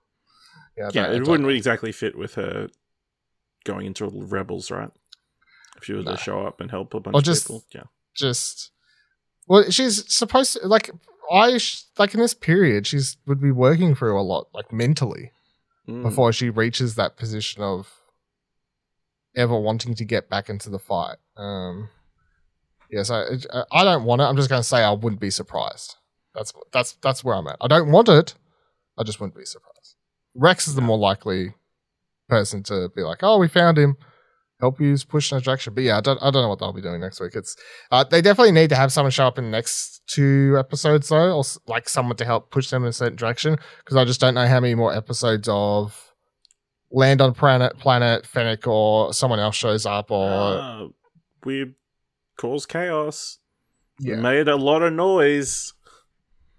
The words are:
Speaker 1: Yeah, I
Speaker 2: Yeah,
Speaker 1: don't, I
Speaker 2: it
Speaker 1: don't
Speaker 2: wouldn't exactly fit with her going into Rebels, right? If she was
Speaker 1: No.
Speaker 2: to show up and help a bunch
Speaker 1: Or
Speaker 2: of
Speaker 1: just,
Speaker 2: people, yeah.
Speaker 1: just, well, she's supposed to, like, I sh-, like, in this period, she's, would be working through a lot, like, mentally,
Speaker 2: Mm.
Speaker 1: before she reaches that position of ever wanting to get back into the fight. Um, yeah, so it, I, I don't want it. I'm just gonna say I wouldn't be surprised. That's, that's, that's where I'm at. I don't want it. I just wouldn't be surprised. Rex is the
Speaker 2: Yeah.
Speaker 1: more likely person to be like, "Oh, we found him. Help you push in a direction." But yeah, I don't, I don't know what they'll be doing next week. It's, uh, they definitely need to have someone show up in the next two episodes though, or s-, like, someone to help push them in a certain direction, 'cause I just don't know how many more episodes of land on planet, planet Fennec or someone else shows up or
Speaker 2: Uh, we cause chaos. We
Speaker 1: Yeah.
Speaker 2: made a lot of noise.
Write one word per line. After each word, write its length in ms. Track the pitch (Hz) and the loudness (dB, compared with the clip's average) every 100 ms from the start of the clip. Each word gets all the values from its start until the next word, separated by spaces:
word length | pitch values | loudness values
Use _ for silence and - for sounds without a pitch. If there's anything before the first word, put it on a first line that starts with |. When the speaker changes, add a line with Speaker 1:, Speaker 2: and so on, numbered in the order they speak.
| _ _ _ _ _ _ _ - | _ _ _ _ _ _ _ -12
Speaker 1:
Yeah, 80 | |
I 20 | 101 | -6
Speaker 2:
Yeah, 40 | |
Speaker 1:
don't, 140 | 107 | -2
I 100 | 98 | -2
Speaker 2:
it 40 | 120 | 0
Speaker 1:
don't 80 | 143 | 2
Speaker 2:
wouldn't 220 | 160 135 | 2 2
exactly 420 | 127 123 117 110 | 0 -2 -2 -6
fit 240 | - 110 - | -8 -8 -8
with 160 | 101 | -10
her 340 | 117 - 104 101 _ _ _ _ _ _ _ _ _ | -10 -8 -8 -10 _ _ _ _ _ _ _ _ _
going 220 | - 98 98 | -12 -10 -10
into 200 | 92 101 | -10 -10
Rebels, 640 | 98 98 98 92 95 - | -10 -8 -8 -8 -10 -10
right? 200 | 92 107 - _ _ _ _ _ _ _ - | -12 -12 -18 _ _ _ _ _ _ _ -18
If 60 | |
she 100 | - | -12
was 100 | 101 | -10
Speaker 1:
No. 80 | 90 | -8
Speaker 2:
to 60 | - | -10
show 280 | - 98 98 | -8 -8 -8
up 140 | - | -10
and 100 | - | -12
help 220 | 95 - | -10 -10
a 60 | 107 | -10
bunch 140 | 101 | -2
Speaker 1:
Or 40 | 135 | -2
Speaker 2:
of 60 | |
Speaker 1:
just, 220 | 143 160 - | 0 -2 -4
Speaker 2:
people, 180 | 113 - | -12 -18
yeah. 100 | - - _ _ | -20 -20 _ _
Speaker 1:
just, 560 | - 135 123 - - - _ _ _ _ _ _ _ - | -6 -4 -4 -6 -12 -18 _ _ _ _ _ _ _ 4
well, 240 | 196 165 | 4 6
she's 420 | 214 254 208 - | 2 0 -2 -2
supposed 420 | - 220 262 254 240 | -2 0 2 0 -2
to, 60 | 190 | 2
like, 220 | 220 - 170 _ _ 156 | 2 0 -12 _ _ 0
I 240 | 185 240 247 | 4 4 2
sh-, 240 | - - - - | -2 -8 -6 0
like, 140 | 202 | 0
in 60 | 214 | 2
this 140 | 233 | 0
period, 520 | - - 180 165 104 101 | 0 0 4 4 2 0
she's, 300 | 143 131 - 139 | -4 -4 -6 -4
would 140 | 139 | 0
be 100 | 139 | 0
working 420 | 123 127 165 175 | 4 4 4 2
through 260 | 131 117 98 | 2 0 0
a 20 | |
lot, 260 | 95 85 - | -2 -4 -6
like, 200 | 104 - | -14 -8
mentally, 600 | 113 139 151 117 - 120 _ _ _ _ _ - | -2 0 0 -2 -6 -14 _ _ _ _ _ -16
Speaker 2:
Mm. 140 | 120 | -6
Speaker 1:
before 300 | 123 107 117 | -2 2 2
she 180 | 113 120 | 2 -2
reaches 460 | 110 113 - 123 113 | 0 -2 -2 -4 -2
that 200 | 95 - | -4 -4
position 460 | 113 107 - 101 | -8 -8 -8 -8
of 260 | 101 95 92 _ _ _ _ _ _ _ _ _ _ _ _ _ _ 127 | -6 -6 -10 _ _ _ _ _ _ _ _ _ _ _ _ _ _ -2
ever 200 | 120 117 | 0 0
wanting 360 | 107 113 120 | -2 -4 -4
to 100 | 113 | -8
get 240 | 107 113 - | -4 -4 -4
back 200 | 101 104 | -6 -6
into 200 | 101 107 | -10 -10
the 120 | 98 | -12
fight. 360 | - 98 - - _ 107 | -6 -6 -6 -10 _ -16
Um, 540 | 101 98 92 90 107 _ _ _ _ _ _ _ _ _ _ | -12 -10 -10 -12 -16 _ _ _ _ _ _ _ _ _ _
yeah, 140 | 104 | -6
so 160 | 104 113 | -4 -4
it, 260 | - 127 - | -4 -8 -8
I, 80 | 123 - | -10 -2
I 140 | 156 | 2
don't 180 | 196 160 | 4 2
want 160 | 117 123 | 2 2
it. 40 | |
I'm 100 | 143 139 | 2 2
just 120 | 135 | 0
gonna 160 | 127 | -2
say 180 | 113 123 | 0 2
I 80 | 104 | 4
wouldn't 300 | 104 113 98 | 2 -2 -4
be 100 | 98 | -6
surprised. 640 | - - - - - - - _ _ _ | -6 -8 -6 -6 -10 -18 -20 _ _ _
That's, 180 | - 110 - - | -14 -14 -16 -6
that's, 220 | 127 120 - | -4 -4 -4
that's 200 | 135 131 | -4 -4
where 140 | 131 98 | -4 -4
I'm 100 | 73 | -6
at. 100 | - | -6
I 80 | 127 | 2
don't 240 | 160 151 | 4 6
want 160 | 180 233 | 6 8
it. 260 | 156 - - _ _ _ _ _ - | 6 6 -2 _ _ _ _ _ -10
I 60 | |
just 160 | 107 104 | -8 -8
wouldn't 160 | 98 80 | -12 -14
be 60 | |
surprised. 500 | 65 - _ _ _ _ _ _ _ | -18 -20 _ _ _ _ _ _ _
Rex 320 | 127 160 180 156 | 2 2 2 -2
is 80 | |
the 60 | 135 | -2
Speaker 2:
Yeah. 60 | 120 | 0
Speaker 1:
more 100 | 110 | 2
likely 560 | 101 98 110 92 92 - _ _ _ _ _ _ - | 0 0 -4 -4 -6 -12 _ _ _ _ _ _ -2
person 360 | 117 104 101 | 0 0 -6
to 240 | - 98 87 - | -6 -6 -6 -6
be 60 | |
like, 160 | 80 87 | -8 -2
"Oh, 160 | 196 214 | 2 4
we 80 | 170 | 4
found 320 | 180 170 156 | 4 4 6
him. 180 | 143 135 - _ _ _ _ _ | 4 2 -8 _ _ _ _ _
Help 200 | 123 135 | -2 0
you 160 | 143 139 - | 0 0 -2
push 220 | 151 - | -4 -2
in 60 | 135 | -2
a 20 | |
direction." 340 | 131 135 117 | -2 -4 -6
But 100 | 107 | -2
yeah, 140 | 127 104 | 0 0
I 20 | |
don't, 180 | 131 131 | 0 0
I 80 | 139 | 0
don't 120 | 135 | 2
know 60 | 117 | 0
what 100 | 95 | -2
they'll 140 | 98 | -6
be 80 | 95 | -8
doing 180 | 92 87 | -8 -8
next 200 | 92 - | -10 -10
week. 140 | 87 110 | -10 -10
It's, 200 | - - - - - | -12 -16 -20 -20 0
uh, 140 | 123 | 2
they 160 | 143 170 | 4 4
definitely 300 | 190 202 226 | 6 6 8
need 180 | 160 160 | 8 6
to 60 | 131 | 4
have 160 | 135 | 2
someone 180 | 151 139 | 2 0
show 140 | 135 127 | 2 2
up 120 | 131 | 0
in 60 | |
the 60 | 117 | -4
next 520 | 110 - - - - - | -4 -4 -8 -10 -14 -6
two 500 | - 139 139 139 139 | 0 2 4 4 2
episodes 500 | 131 139 151 151 - | 0 -2 2 2 4
though, 240 | 156 180 | 2 2
or 60 | 156 | 0
s-, 180 | 135 - - | -4 -8 -8
like, 220 | 117 - | -6 -4
someone 280 | 139 123 113 | -2 -2 -2
to 80 | |
help 260 | 120 113 - | -2 -2 -2
push 200 | 139 131 | -4 -2
them 120 | 127 | -2
in 40 | 120 | -4
a 40 | |
certain 240 | - 120 - | -4 -6 -4
direction, 400 | 117 120 156 156 - - | -6 -2 -2 -2 -4 -20
'cause 120 | - 135 | -2 2
I 80 | |
just 160 | 123 127 | 2 2
don't 140 | 131 | 2
know 120 | 123 123 | 2 2
how 140 | 127 | 4
many 140 | 123 | 2
more 200 | 117 113 | 0 0
episodes 540 | 110 - 120 120 107 110 | -2 -6 -4 -2 0 0
of 600 | 101 104 104 104 - - _ _ _ _ _ _ _ _ | 0 0 0 -2 -8 -20 _ _ _ _ _ _ _ _
land 300 | 127 135 135 | 2 4 4
on 120 | 131 | 2
planet, 440 | 120 143 127 127 - | 4 4 4 2 0
planet 480 | 135 123 120 - - | 0 2 2 0 -2
Fennec 400 | 131 117 110 123 | -4 -2 -2 -2
or 460 | 110 107 107 95 | 2 2 2 0
someone 260 | 113 127 110 | -2 -2 0
else 160 | 107 - | -2 -2
shows 280 | 117 107 107 | -2 -2 -2
up 240 | 101 104 | -4 -2
or 180 | 104 98 | -2 0
Speaker 2:
Uh, 560 | 98 101 95 131 110 87 - _ _ _ _ | 0 -2 -2 -6 -12 -16 -18 _ _ _ _
we 300 | 135 135 131 131 _ _ _ _ _ - | -10 -8 -8 -14 _ _ _ _ _ -12
cause 260 | 120 143 - | -8 -8 -8
chaos. 720 | 165 180 156 151 147 - - _ _ _ _ _ - | -8 -6 -4 -6 -8 -14 -18 _ _ _ _ _ -12
We 100 | 131 | -8
Speaker 1:
Yeah. 60 | 110 | -4
Speaker 2:
made 280 | 120 143 151 | 0 0 2
a 80 | 143 | 0
lot 260 | 139 156 | 2 2
of 100 | 170 | 0
noise. 800 | 160 190 185 143 143 131 - - - _ _ _ _ _ _ _ | 0 0 2 2 0 -4 -8 -12 -18 _ _ _ _ _ _ _